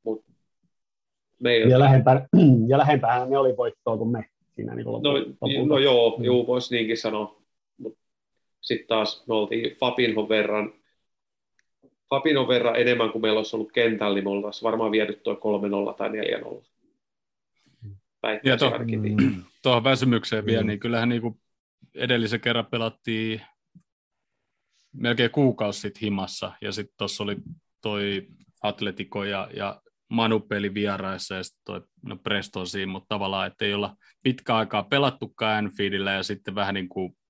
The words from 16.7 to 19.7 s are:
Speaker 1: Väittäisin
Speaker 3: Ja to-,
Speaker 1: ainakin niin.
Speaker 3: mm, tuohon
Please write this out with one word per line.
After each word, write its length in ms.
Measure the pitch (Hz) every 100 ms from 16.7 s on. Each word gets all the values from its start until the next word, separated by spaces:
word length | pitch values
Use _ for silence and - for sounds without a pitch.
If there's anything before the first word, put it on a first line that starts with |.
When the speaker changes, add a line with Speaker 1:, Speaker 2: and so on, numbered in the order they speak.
| _ _ _ _ _ _ _ _ _ _ _ 104 98 _ _
Speaker 1:
Väittäisin 260 | 113 107 135
Speaker 3:
Ja 80 | 123 139
to-, 40 |
Speaker 1:
ainakin 280 | 117 117 110
niin. 160 | 107 107
Speaker 3:
mm, 200 | - 95 87 _
tuohon 200 | 131